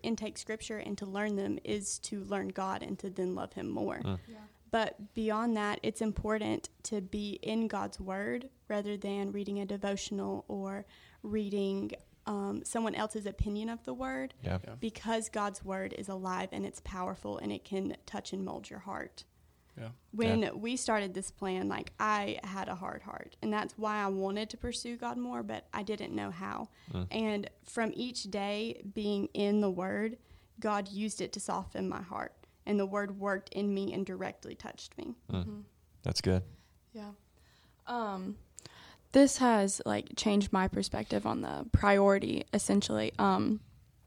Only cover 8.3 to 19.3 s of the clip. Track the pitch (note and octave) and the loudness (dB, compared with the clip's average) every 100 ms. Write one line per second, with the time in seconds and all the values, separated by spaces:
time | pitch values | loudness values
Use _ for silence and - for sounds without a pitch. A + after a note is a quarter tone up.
8.3 | B3 C4 - - G#3 G#3 G#3 G3+ G3+ G3 | -4 -6 -12 -4 -2 0 -2 -2 -2 -2
9.3 | G3+ G3+ G3+ G3 G3+ G3+ G3+ - G3+ G3 | -2 -2 -2 -2 -2 0 -2 -2 -2 -2
10.3 | G3 - G#3 G3 G3 G3+ - - - G#3+ | -4 -4 -6 -4 -6 -10 -18 -20 -14 -2
11.3 | G#3+ G3+ G3+ G3 G3 G#3 G#3 - - - | -2 0 2 2 0 -2 -6 -14 -12 -4
12.3 | G#3 G3+ G3+ - A#3 A3+ - G#3+ A3 G3+ | -2 -2 -4 -2 -2 0 0 -2 -2 -4
13.3 | F#3+ G#3+ G#3 A3+ A#3 - B3+ C4 C4 C4 | -2 0 -2 -4 -6 -8 -6 -4 -4 -6
14.3 | - - F2 G#2 A#2+ A3+ A3 G#3+ A3+ A3 | -6 -4 -4 -4 -6 -6 -4 -2 0 -2
15.3 | G#3+ G#3 G3 F#3+ F#3+ F#3+ - G3 F#3+ F#3 | -2 -2 -4 -6 -4 -4 -6 -6 -6 -4
16.3 | F#3 F#3 G3+ G3 - - F#3+ F#3 F#3 G#3 | -2 -4 -4 -6 -6 -8 -6 -4 -4 -6
17.3 | G3 G3+ G#3 - F#3+ F#3+ - - G#3 - | -4 -4 -6 -4 -2 -2 -4 -8 -8 -6
18.3 | F#3+ F#3+ - G3 G3+ F#3+ F#3+ - - - | -6 -6 -8 -10 -12 -8 -8 -8 -12 -20